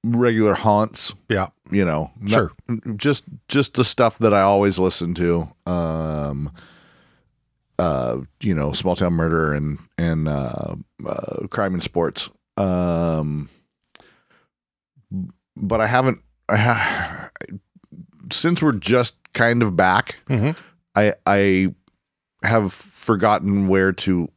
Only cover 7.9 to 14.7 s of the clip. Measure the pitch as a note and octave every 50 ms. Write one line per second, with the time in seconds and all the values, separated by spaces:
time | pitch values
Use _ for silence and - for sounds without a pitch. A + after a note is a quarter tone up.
7.9 | D2 C2 B1 A#1+ A#1+ C2 C2 C2+ _ _ - A2 F2+ D#2 C#2+ D2 - - - F2+
8.9 | F2 - F#2+ F2 F2 E2 E2 E2 D#2+ E2 D#2+ D2+ D2 D2 D2 D2+ D2 - - _
9.9 | _ - E2+ E2+ E2 D#2+ D#2 D2+ D2 C#2+ C2+ A#1+ - - - G1+ G1+ - - _
10.9 | _ _ - - - - - - - - - G#2 - - G#2 G2 F#2 F2 D#2+ -
11.9 | _ F2 E2+ D#2 - - - - _ _ _ _ _ - G2+ F#2+ F2+ F2+ F2+ F2
12.9 | E2+ E2 E2+ E2+ D#2+ D#2 D2+ D2+ D2 D2+ D2 - _ _ _ _ _ _ _ _
13.9 | _ - _ _ _ _ _ _ _ _ _ _ _ _ _ _